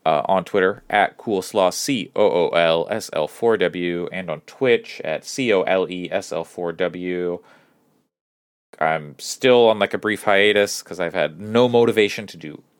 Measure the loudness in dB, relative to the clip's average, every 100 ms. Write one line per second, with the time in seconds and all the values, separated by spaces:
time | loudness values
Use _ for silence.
0 | 0 0 2 -2 0 0 0 0 -2 0
1 | 0 -2 -4 -4 -2 0 0 0 -4 -4
2 | -4 0 2 2 2 2 2 2 -2 -6
3 | -6 -4 -4 -2 0 2 0 -2 -4 -4
4 | -6 -8 -8 -10 -10 -4 2 2 0 -10
5 | -6 -6 -8 -6 0 2 2 0 0 -4
6 | -6 -6 -6 -8 -8 -8 -8 -4 -4 -4
7 | -6 -4 -4 -6 _ _ _ _ _ _
8 | _ _ _ _ _ _ _ -4 -2 -2
9 | -6 -16 -14 0 4 6 6 4 0 0
10 | -4 -2 2 4 4 4 2 -2 -12 -6
11 | -4 -2 -2 -4 -2 2 4 4 2 4
12 | 2 0 -12 -14 -16 -16 _ _